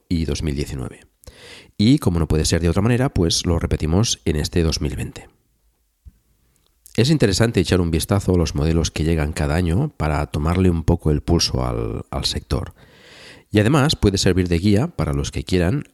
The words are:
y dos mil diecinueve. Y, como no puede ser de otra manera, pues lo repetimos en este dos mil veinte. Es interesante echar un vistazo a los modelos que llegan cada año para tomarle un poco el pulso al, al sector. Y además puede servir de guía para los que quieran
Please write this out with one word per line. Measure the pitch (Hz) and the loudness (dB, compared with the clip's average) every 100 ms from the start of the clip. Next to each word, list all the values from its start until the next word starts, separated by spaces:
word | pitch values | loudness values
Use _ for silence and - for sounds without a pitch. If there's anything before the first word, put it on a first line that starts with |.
| _ | _
y | 85 | -2
dos | 73 73 | -2 -2
mil | 80 69 | -4 -4
diecinueve. | 71 69 60 - _ _ - - - - - - | -6 -8 -10 -14 _ _ -20 -20 -20 -20 -14 0
Y, | 107 151 | 2 4
como | - 85 | 2 0
no | 78 | 0
puede | 78 78 | 0 0
ser | 85 | 0
de | 85 | 2
otra | 92 | 0
manera, | 110 120 139 | 0 0 0
pues | - 82 - 85 | 0 0 0 0
lo | 85 | -2
repetimos | 82 78 78 90 113 - | -2 -2 0 0 0 -2
en | - 76 | -2 -2
este | 71 90 | -2 0
dos | 80 - | 0 -2
mil | 76 64 | -4 -6
veinte. | - - - _ _ _ _ _ _ _ - _ _ _ _ _ _ _ - - | -10 -14 -20 _ _ _ _ _ _ _ -20 _ _ _ _ _ _ _ -6 0
Es | 123 | 2
interesante | 156 110 92 117 104 | 4 2 2 2 2
echar | 87 90 | 2 2
un | 85 | 2
vistazo | 80 - 101 95 | 0 0 0 2
a | 90 | 0
los | 80 - | 0 0
modelos | 80 82 82 | 2 2 0
que | - | -2
llegan | 78 82 76 | 0 0 -2
cada | - 73 78 | -2 -2 0
año | 87 92 151 - | 0 0 -2 -4
para | 78 76 76 | -2 -2 -4
tomarle | 78 78 90 92 | -4 0 2 2
un | 85 | 2
poco | 78 82 78 | 0 0 2
el | 76 | 0
pulso | - 85 - 64 64 | 2 0 0 -2 -2
al, | 58 55 53 - | -4 -6 -8 -8
al | 67 - | -6 -6
sector. | 76 - - - - - - - - - - _ | -6 -4 -4 -4 -12 -20 -20 -20 -20 -20 -20 _
Y | 104 | 2
además | 104 151 135 - | 4 4 2 2
puede | 104 95 | 2 2
servir | 98 90 90 | 0 0 0
de | 85 | 0
guía | 101 101 165 | 2 2 0
para | - 78 | -4 -4
los | 71 67 | -2 -4
que | 71 | -8
quieran | - 90 85 135 - | -2 0 0 -2 -8